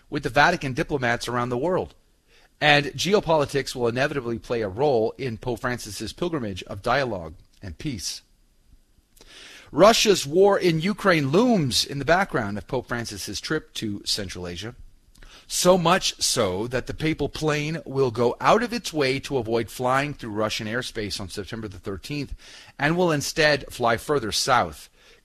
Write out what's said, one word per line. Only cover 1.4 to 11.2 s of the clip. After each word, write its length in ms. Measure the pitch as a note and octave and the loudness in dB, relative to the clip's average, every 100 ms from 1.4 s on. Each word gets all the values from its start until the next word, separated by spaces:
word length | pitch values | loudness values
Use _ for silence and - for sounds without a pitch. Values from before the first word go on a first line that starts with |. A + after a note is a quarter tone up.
| A#2+ | -2
the 80 | B2 | -2
world. 380 | D#3+ F3 F2+ - _ _ _ _ _ _ | 0 -2 -4 -10 _ _ _ _ _ _
And 240 | D3 D3 C#3+ | 4 4 2
geopolitics 880 | B2+ C#3+ G3+ D#3 D#3+ C3+ C#3 B2+ B2+ | -4 2 2 4 2 2 -2 -4 -2
will 140 | A#2+ | -2
inevitably 500 | A#2+ D3 D3 A#2 A#2 | 0 -2 -2 -4 -6
play 220 | - A#2+ | -4 -4
a 80 | G#2 | -2
role 440 | F#2+ D3 A#2+ A2 - | 0 2 2 0 -2
in 200 | C3 A2 | -8 -6
Pope 220 | B2+ A#2 | -6 -4
Francis's 540 | B2+ A#2+ A2 G2 A2 | -4 -4 -8 -10 -10
pilgrimage 500 | - F3 D#3+ G#2+ F#2+ | -6 -4 -4 -6 -8
of 180 | - G#2+ | -10 -6
dialogue 520 | A#2+ C3 B2+ F#2+ D#2+ E2 - _ | -2 0 0 -4 -8 -14 -20 _
and 160 | G2 D#2 | -16 -10
peace. 440 | D#3 A2+ - - - _ _ _ _ - _ _ _ _ - - - - - | -8 -8 -8 -10 -16 _ _ _ _ -20 _ _ _ _ -20 -20 -20 -20 -6
Russia's 560 | C3 G3 A3+ A3 F3+ C#3 | 6 8 8 4 4 2
war 320 | E3 G3+ G3 | 4 6 6
in 220 | F3+ D#3+ | 2 2
Ukraine 500 | F3+ G3 G3 E3 | 0 0 2 4